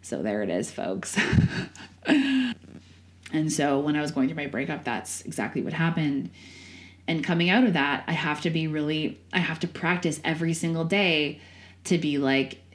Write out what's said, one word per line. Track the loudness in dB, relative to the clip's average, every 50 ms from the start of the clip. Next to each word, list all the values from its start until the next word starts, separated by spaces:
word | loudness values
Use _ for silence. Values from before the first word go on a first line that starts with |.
So | -8 -6 -6 -4
there | -2 -2 0 0
it | 0 0
is, | 0 -2 -2 -4
folks. | -6 -6 -6 -4 -4 -6 -6 -4 -2 0 0 4 4 4 4 4 0 -4 -8 -8 -12 -18 -20 -20 -20 -10 0
<laughs> | 4 4 4 4 4 2 2 2 0 -4 -8 -14 -20 -20 -20 -20 -20 -20 -20 -20 -20 -20 -20 -12 -4
And | -2 0 0 0
so | 0 0 2 2 2 2
when | 2 2 0
I | 0
was | 0 -2
going | 0 0 0 0
through | 0
my | -4 -6
breakup, | -4 -4 -4 -4 -4 -6 -6 -4
that's | -4 -4 -4 -6 -8 -10 -10
exactly | -10 -10 -6 -4 -4 -2 -2 -4
what | -4 -4
happened. | -2 0 0 2 2 2 0 0 0 -2 -4 -6 -12 -16 -20 -20 -20 -20 -20 -20 -20 -20 -20 -20 -20 -12 -4
And | -2 -2 -2
coming | 0 0 2 2 4 4
out | 6 6 6
of | 6 4
that, | 2 2 2 0 -2 -2
I | -2
have | -2 -2 0 -2 -2 0
to | -2 -2
be | 0 0 -2
really, | 0 -2 -2 0 0 0 -2 -2 -4 -6 -10 -14 -4
I | -2 0
have | 0 0 -2 -4
to | -6 -6
practice | -6 -2 0 0 0 2 0 -2 -2 0 -2
every | -2 -2 0 0 -2 0
single | 0 0 -2 0 0 0
day | 0 2 2 4 4 2 2 0 0 -4 -8 -16 -20 -20 -20 -20 -20 -20 -16 -2
to | 0 0 2
be | 2 0 0 2
like | 2 4 4 4 2 0 -6 -16 -20 -20